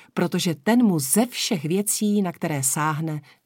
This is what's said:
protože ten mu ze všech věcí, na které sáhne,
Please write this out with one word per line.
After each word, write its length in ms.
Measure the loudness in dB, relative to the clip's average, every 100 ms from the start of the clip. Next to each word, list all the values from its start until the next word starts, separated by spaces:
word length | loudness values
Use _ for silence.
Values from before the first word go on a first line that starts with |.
| -10
protože 400 | -4 -2 0 -2
ten 300 | -2 2 4
mu 140 | 4 2
ze 280 | 2 2 0
všech 380 | -2 -4 -4
věcí, 580 | -2 -2 -2 -2 0 0
na 100 | -2
které 300 | -4 -4 -2
sáhne, 580 | -2 0 -2 -2 -4 -6 -10 _